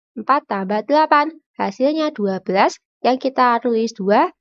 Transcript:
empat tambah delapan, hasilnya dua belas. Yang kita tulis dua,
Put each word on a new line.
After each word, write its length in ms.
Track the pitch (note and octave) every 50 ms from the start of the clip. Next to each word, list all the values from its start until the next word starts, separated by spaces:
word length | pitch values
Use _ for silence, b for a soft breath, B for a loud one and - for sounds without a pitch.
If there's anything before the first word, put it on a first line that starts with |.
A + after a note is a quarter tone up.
| _ _ -
empat 320 | - A3 - C4+ D4 - -
tambah 400 | G#3 G3 F#3+ F#3+ G#3 G#3+ G#3+ -
delapan, 480 | C#4+ D4+ D#4 D#4 D#4 D4 D4 D#4 D#4+ - _ _ _ -
hasilnya 560 | G3 G3 G3 - C4 C#4+ D#4 D#4 D#4 D4+ D4+
dua 240 | A3 G3+ F#3+ F#3+ F#3
belas. 400 | - - F#3 G3 A#3 F4 - - _ _ _ _
Yang 320 | - A#3 C4 B3+ - C4 C4
kita 240 | C4+ B3+ B3 A#3 A#3 -
tulis 320 | B3 A#3 A3 A3+ A3+ A3+ -
dua, 320 | F#3 G3 G#3 B3 E4 F#4 - _